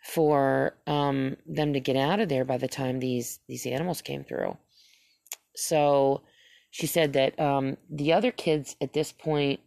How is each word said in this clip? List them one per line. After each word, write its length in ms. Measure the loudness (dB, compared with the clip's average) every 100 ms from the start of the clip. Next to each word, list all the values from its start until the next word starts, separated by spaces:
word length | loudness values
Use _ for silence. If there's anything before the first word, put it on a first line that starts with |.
for, 720 | -6 0 4 4 4 2 0 -4 -4
um, 500 | 0 2 0 -2 -6
them 280 | -8 -2 0
to 80 | 0
get 160 | 0 2
out 240 | 2 0
of 80 | 0
there 160 | 0
by 140 | 0 -2
the 100 | -2
time 320 | -4 -4 -4
these, 400 | -2 -4 -6 -10 _
these 180 | -10 -6
animals 360 | -4 -4 -6
came 200 | -6 -10
through. 340 | -8 -6 -6 -6 _ _ _ _ _ _ _ -20 _ -10
So 680 | 0 2 4 4 4 2 _ _ _ -20 _
she 160 | -6 -2
said 280 | 2 2
that, 260 | 2 0 2
um, 360 | 0 2 -2 -6 _
the 220 | -4 2
other 180 | 2 2
kids 460 | -2 0 0 -2 -8
at 120 | -6
this 180 | -2 -4
point 480 | -6 -2 0 0 -2